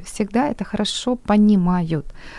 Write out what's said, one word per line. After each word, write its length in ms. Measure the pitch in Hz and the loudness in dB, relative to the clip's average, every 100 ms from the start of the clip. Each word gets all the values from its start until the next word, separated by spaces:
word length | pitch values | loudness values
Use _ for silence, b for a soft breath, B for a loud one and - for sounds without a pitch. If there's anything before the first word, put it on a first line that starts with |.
всегда 440 | - - 208 240 294 | -8 -6 -2 0 0
это 160 | - | -2
хорошо 520 | 196 208 208 - - 247 | -6 -4 -4 -4 -4 -4
понимают. 920 | - 208 208 202 175 180 165 160 - B B | 2 4 6 4 4 0 0 -4 -6 B B